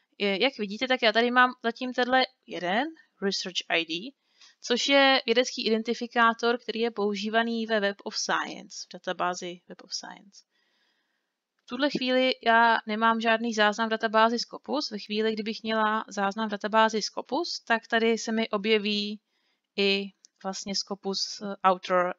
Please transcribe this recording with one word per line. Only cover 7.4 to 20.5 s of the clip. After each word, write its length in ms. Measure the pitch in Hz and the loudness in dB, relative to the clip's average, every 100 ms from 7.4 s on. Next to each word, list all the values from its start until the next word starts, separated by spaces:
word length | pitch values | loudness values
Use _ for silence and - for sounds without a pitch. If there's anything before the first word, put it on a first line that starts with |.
| 233 233 220 | 0 -2 0
ve 140 | 220 | 0
Web 160 | 202 202 | 0 -2
of 120 | 220 - | -8 -6
Science, 680 | - 170 147 - - - - | -2 -2 -4 -10 -16 -16 -16
v 40 | |
databázi 680 | 180 - 175 175 180 180 175 - | -12 -8 -4 -4 -4 -8 -12 -16
Web 140 | 180 | -20
of 100 | - | -14
Science. 500 | - - - 196 - _ _ _ _ _ _ _ _ _ _ _ _ | -12 -12 -18 -20 -20 _ _ _ _ _ _ _ _ _ _ _ _
V 20 | - | -12
tuhle 240 | 247 285 | -2 0
chvíli 420 | - 254 254 254 - | 0 0 2 2 2
já 360 | 233 226 233 226 - | 4 6 6 4 0
nemám 340 | 214 226 226 | 0 2 2
žádný 340 | 226 226 233 | 2 2 0
záznam 340 | 214 208 208 226 | 2 2 2 -2
v 20 | |
databázi 480 | 220 226 220 226 233 | -2 0 4 4 2
Scopus. 520 | - - - 254 - | -4 -10 -6 -4 -4
Ve 80 | 214 | -8
chvíli, 340 | - 208 220 | -6 -2 -2
kdybych 300 | 220 214 214 | -2 -6 -8
měla 420 | 220 220 214 220 - | -4 -2 0 -2 -4
záznam 400 | 202 196 202 220 | -2 -2 -2 -4
v 20 | |
databázi 520 | 202 214 220 220 220 | -4 0 4 4 2
Scopus, 580 | - - - 277 339 - | -4 -6 -4 -2 -2 -6
tak 260 | - 226 - | -2 -2 0
tady 320 | 233 226 226 | 0 2 2
se 140 | - | 0
mi 160 | 220 226 | -2 0
objeví 720 | 208 208 214 202 208 208 214 _ _ _ _ _ - | -2 2 2 2 -2 -4 -8 _ _ _ _ _ -2
i 360 | 202 196 202 - _ _ | 0 0 -2 -12 _ _
vlastně 320 | 190 | -8